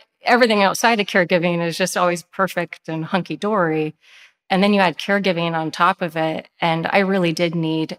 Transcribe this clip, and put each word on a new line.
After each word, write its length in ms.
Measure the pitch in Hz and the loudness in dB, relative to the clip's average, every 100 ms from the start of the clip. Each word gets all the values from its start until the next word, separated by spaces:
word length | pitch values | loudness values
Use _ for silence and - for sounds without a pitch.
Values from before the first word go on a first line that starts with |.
| _ _ | _ _
everything 400 | - 233 247 208 | 2 4 4 4
outside 360 | 190 - 233 226 | 2 2 2 2
of 60 | 196 | 0
caregiving 540 | 202 175 180 175 170 | 0 2 2 2 0
is 160 | 170 160 | -2 -2
just 200 | 180 202 | -2 0
always 260 | 180 175 | 0 -2
perfect 680 | - - 185 - 170 - - | -6 -4 -4 -2 -6 -8 -8
and 160 | 160 | -6
hunky-dory. 920 | 160 190 170 151 208 214 165 156 156 - _ - - _ - | -2 -4 -4 -6 -2 0 0 0 -2 -8 _ -20 -20 _ -2
And 140 | 190 | 2
then 100 | 202 | 4
you 80 | 208 | 4
add 180 | 180 151 | 2 0
caregiving 560 | - 202 190 170 170 | -2 0 0 0 -2
on 160 | 165 160 | -4 -4
top 300 | - 175 196 | 0 0 0
of 160 | 175 160 | -4 -2
it. 320 | 160 165 - - | -2 -4 -10 -4
And 260 | 170 165 165 | -2 0 0
I 80 | 202 | 0
really 340 | 190 196 175 | 2 0 0
did 220 | 165 175 | 0 -2
need 440 | 170 160 160 160 | -2 -2 -2 -4